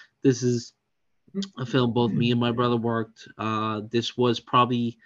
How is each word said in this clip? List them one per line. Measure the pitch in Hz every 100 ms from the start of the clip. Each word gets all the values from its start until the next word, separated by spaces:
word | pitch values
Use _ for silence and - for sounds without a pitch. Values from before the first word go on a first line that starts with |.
| - _
This | 139 120
is | 123 120 - _ _ _ _ _ _ 196 196 -
a | 127
film | 131 120
both | 117 117
me | 101 120
and | 120
my | 120
brother | 117 120 117
worked. | 117 113 107 - - -
Uh, | 110 110 110 107 110
this | 117 - -
was | 123 117
probably, | - 123 120 120 117 -